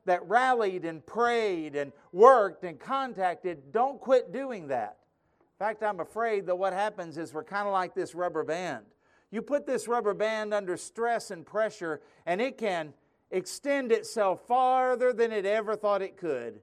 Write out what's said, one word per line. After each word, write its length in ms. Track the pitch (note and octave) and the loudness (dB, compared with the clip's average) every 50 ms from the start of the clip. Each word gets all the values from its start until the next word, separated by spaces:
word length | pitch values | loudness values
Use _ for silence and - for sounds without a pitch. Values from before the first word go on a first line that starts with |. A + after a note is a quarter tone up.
| - | -2
that 200 | F#3 F3+ F3+ - E3+ | 0 0 0 2 2
rallied 560 | G3+ A#3+ C4 C4 B3+ A#3 G#3+ G3 F#3 F3 D#3 | 4 4 4 4 4 2 2 0 -2 -4 -6
and 200 | E3 D#3+ D#3 - | -8 -10 -10 -12
prayed 720 | - - G#3+ A#3+ A#3+ A#3+ A#3 A3 G#3 F#3 E3 D#3 D3+ C#3 | -8 -2 0 0 2 2 2 0 0 -2 -4 -6 -4 -4
and 160 | C#3+ C#3+ C#3 - - - _ | -4 -6 -6 -8 -20 -18 _
worked 500 | - F3+ A3 C4 C4+ A#3 G3+ F#3+ D#3 - | 6 10 10 10 10 10 6 2 -2 -8
and 160 | F3+ F3 D#3 B2 | -12 -12 -12 -10
contacted 920 | - - C4 C#4 C4+ B3 G#3+ F#3+ F#3 F3+ E3+ F3+ - F3+ E3+ C#3+ C3 C#3 | -8 -4 -4 -4 -4 -4 -4 -2 -2 -2 -2 -2 -6 -8 -8 -8 -8 -4
don't 280 | C3+ A3 B3+ C#4 C#4+ - | 0 0 0 0 -2 -4
quit 320 | - A#3+ C4 B3 A#3 F3+ | 0 4 4 4 4 0
doing 360 | F3 B3+ C#4 C4 A#3+ G3 D#3 C3+ | -6 -8 -6 -6 -8 -8 -6 -4
that. 300 | C3 A#2+ G#2+ G#2 - _ _ _ _ _ _ _ _ _ | -4 -4 -4 -6 -10 _ _ _ _ _ _ _ _ _
In 180 | _ _ _ - | _ _ _ -6
fact, 240 | G3 A3 G#3+ G#3+ | -6 -4 -4 -2
I'm 160 | A3 G#3 G3+ F3 | -2 -4 -2 -4
afraid 480 | D#3 - - A3 A#3 A3+ G#3+ G3 F3+ | -6 -6 -4 -2 -2 0 0 0 0
that 80 | E3+ F3+ | 0 0
what 180 | F3+ G3 F#3+ | 0 0 0
happens 460 | F3+ F#3+ G#3 G#3+ G#3 F#3 F3 E3 C#3 E3 | 0 0 -2 -2 -4 -6 -10 -10 -8 -10
is 160 | D#3+ B2+ C3+ | -10 -8 -8
we're 80 | D#3 | -10
kinda 280 | D3 - F#3+ G3+ G#3 G3+ | -8 -6 -4 -4 -2 0
like 240 | G3 F#3+ F3+ F3 - | 0 0 0 -2 -2
this 200 | F#3+ E3+ D#3 - | -4 -4 -4 -4
rubber 300 | E3+ F3+ F3 D#3 D#3+ C#3+ | -4 -4 -2 -2 -2 -2
band. 420 | C3+ D#3 F3 F#3 E3+ C3+ A2+ G2+ G#2 _ _ _ _ _ _ _ - | -2 -4 -4 -4 -6 -6 -8 -10 -16 _ _ _ _ _ _ _ -10
You 100 | F#3+ A3+ | -8 -8
put 240 | A3 - C#4+ C#4+ - | -4 -2 -2 -2 0
this 220 | - C4 - - A3 | -2 -4 -4 -2 -2
rubber 260 | A#3+ A#3+ G#3+ G#3 G3 | -2 0 0 0 0
band 400 | E3 G#3 A3 A3 G#3+ G#3+ G#3 G#3 | 0 0 -2 -2 -2 -2 -2 -2
under 220 | G#3 G3+ F3+ F3 | -2 -2 -2 -6
stress 560 | D#3 - - - A3 A#3 A#3 A#3 G#3 - - | -6 -8 -10 -6 -4 -2 -2 -2 -2 -4 -8
and 120 | G3 E3 D3 | -12 -14 -12
pressure, 560 | - - G#3 A3 G#3 - - F#3 E3 D3+ C#3+ - - _ _ - | -6 -2 -2 0 -2 -2 -6 -6 -6 -6 -6 -10 -18 _ _ -4
and 140 | E3 F3 G3 | -4 -2 0
it 160 | B3 C4+ - | -2 -4 -4
can 380 | - A3+ G#3 F3+ E3+ D#3 D3 C3 _ _ _ _ _ _ - | -4 -2 -2 -2 -2 -4 -8 -12 _ _ _ _ _ _ -6
extend 580 | F3+ F#3 - - - - - C#4+ C#4+ C#4 B3+ A3+ | -6 -6 -6 -6 -10 -6 -2 -2 -2 0 2 2
itself 560 | A3+ G#3+ G#3+ - - A3+ G3+ F#3+ F3 - - | 2 0 0 -2 -2 0 2 2 0 -2 -2
farther 680 | - A#3+ B3+ B3+ B3+ C4 C4 B3+ B3+ B3+ A3+ B3+ B3+ | 0 2 4 4 4 4 4 2 2 2 2 2 2
than 200 | A#3+ G3+ A#3 A3+ | 2 2 2 2
it 120 | A3 G#3 F#3 | 0 0 0
ever 300 | G3 G#3 A3 G#3+ G#3+ G#3+ | 0 0 0 0 -2 -2
thought 260 | G#3 G#3+ G#3 G3+ G3 | 0 2 2 2 2
it 160 | G3 F3+ F3 | 0 -4 -8
could. 460 | - F3 E3 C#3 B2 A#2+ A#2 G#2 G#2+ | -6 -4 -2 -2 -2 -4 -8 -12 -14